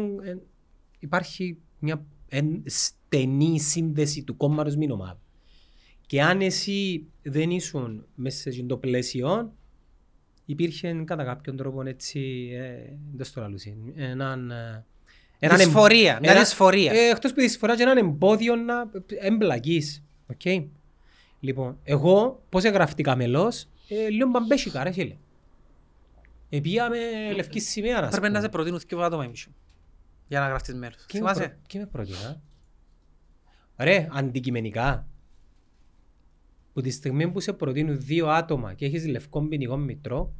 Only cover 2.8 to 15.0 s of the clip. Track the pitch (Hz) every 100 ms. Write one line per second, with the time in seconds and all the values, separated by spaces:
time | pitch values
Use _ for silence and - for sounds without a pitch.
2.8 | - - - 143 131 139 156 160 - 170
3.8 | 160 151 147 147 131 - 143 151 147 147
4.8 | 147 104 92 90 _ _ _ - _ _
5.8 | _ _ - 139 156 190 190 - 202 196
6.8 | 190 165 156 - 147 147 165 175 - 151
7.8 | 117 107 - - 127 - 139 123 123 127
8.8 | 131 123 123 131 135 214 226 - _ _
9.8 | _ _ _ _ _ _ - 147 170 -
10.8 | 175 165 160 160 127 131 - 131 135 135
11.8 | 131 127 - 147 131 127 123 123 127 120
12.8 | 120 147 147 131 127 127 104 98 104 110
13.8 | 117 156 131 127 135 131 123 120 113 110
14.8 | - _